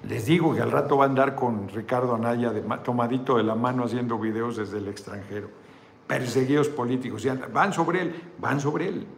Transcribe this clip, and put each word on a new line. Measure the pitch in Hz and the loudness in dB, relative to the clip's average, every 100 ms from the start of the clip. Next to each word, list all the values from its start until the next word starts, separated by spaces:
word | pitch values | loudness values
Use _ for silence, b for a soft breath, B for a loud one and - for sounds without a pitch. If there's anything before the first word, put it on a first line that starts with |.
Les | - 117 110 | -4 -4 2
digo | 175 165 | 4 4
que | 113 | 2
al | 117 | 2
rato | 135 143 143 | 2 4 4
va | |
a | 139 | 4
andar | 131 135 | 6 2
con | 135 123 107 98 | 2 -2 -2 -4
Ricardo | 101 107 123 127 | -8 -2 0 2
Anaya | 117 117 120 123 | 0 0 0 0
de | 107 | -2
ma-, | 98 123 | -2 -2
tomadito | - 120 117 127 127 120 | 0 0 0 0 2 2
de | |
la | 107 | 2
mano | 110 123 127 | 2 0 0
haciendo | 117 120 120 113 | -2 -2 -2 -2
videos | 110 110 120 110 | -2 -2 -2 -4
desde | 98 104 | -4 -4
el | 101 | -6
extranjero. | 98 - 104 101 104 104 - B B B B - | -8 -12 -12 -10 -10 -10 -16 B B B B -4
Perseguidos | 131 123 131 131 147 143 | -2 2 2 4 4 2
políticos. | - 120 127 120 104 | 0 -2 -2 -4 -2
Y | 127 | -2
anda-, | 131 - | -2 -2
van | 123 196 | 0 0
sobre | 160 165 180 | 2 0 0
él, | 170 - - - | -2 -6 -14 -6
van | 120 143 | -2 0
sobre | 143 147 180 | 0 -2 -4
él. | - - | -4 -10